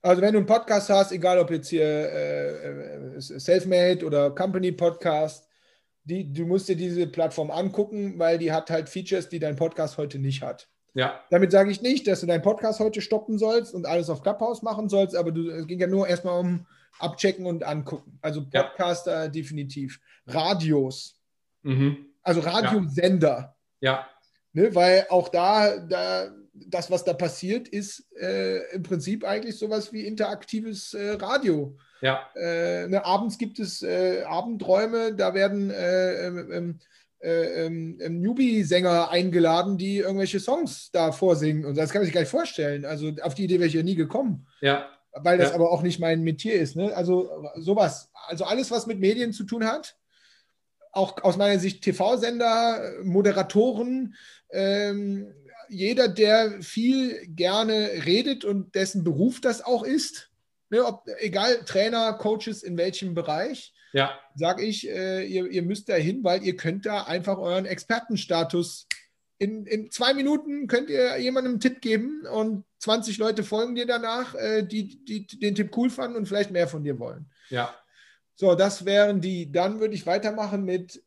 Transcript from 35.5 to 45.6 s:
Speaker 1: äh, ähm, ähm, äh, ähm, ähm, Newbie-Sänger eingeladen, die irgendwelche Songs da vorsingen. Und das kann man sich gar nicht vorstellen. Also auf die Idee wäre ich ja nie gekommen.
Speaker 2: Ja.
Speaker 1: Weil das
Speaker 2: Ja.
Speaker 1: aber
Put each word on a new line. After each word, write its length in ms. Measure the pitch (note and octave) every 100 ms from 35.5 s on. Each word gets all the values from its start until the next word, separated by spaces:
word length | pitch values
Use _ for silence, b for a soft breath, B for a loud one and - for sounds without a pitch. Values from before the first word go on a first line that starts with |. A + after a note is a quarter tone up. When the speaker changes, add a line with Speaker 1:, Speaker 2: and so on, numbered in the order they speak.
| G3+ G3
Speaker 1:
äh, 560 | G3 F3 F#3 F#3 F3+ F3+
ähm, 260 | F3 -
ähm, 260 | F3 F3 E3 b b b _
äh, 460 | E3 E3 E3 E3+ E3
ähm, 320 | E3 E3 F3
ähm, 200 | E3+ E3+
Newbie-Sänger 880 | F#3 A#3+ B3+ A3 E3+ F3+ F3+ E3+ E3+
eingeladen, 680 | F3 F3+ F3 E3 E3 F#3 F#3+
die 220 | F#3+ G3+
irgendwelche 420 | F#3 G3 F#3+ G3
Songs 500 | G3 D4 D4+ - -
da 220 | F3+ E3
vorsingen. 540 | D#3 F#3+ D#3+ D#3 D3+ D3
Und 100 | C#3+
das 140 | D#3
kann 100 | G3+
man 60 | F#3+
sich 80 |
gar 60 | E3
nicht 80 | D3
vorstellen. 560 | C#4 E4+ - D3 C#3+ C#3+
Also 260 | D#3 D#3 D3+
auf 120 | D#3+
die 100 | C#3
Idee 140 | F#3+ F3+
wäre 100 | E3+
ich 60 |
ja 80 | D#3+
nie 120 | E3
gekommen. 520 | F#3 D#3 - C4+ D3+ b b
Speaker 2:
Ja. 260 | C#3 C#3+ - - _
Speaker 1:
Weil 240 | C#3 D#3+ F3+
das 140 | D3
Speaker 2:
Ja. 40 |
Speaker 1:
aber 140 | E3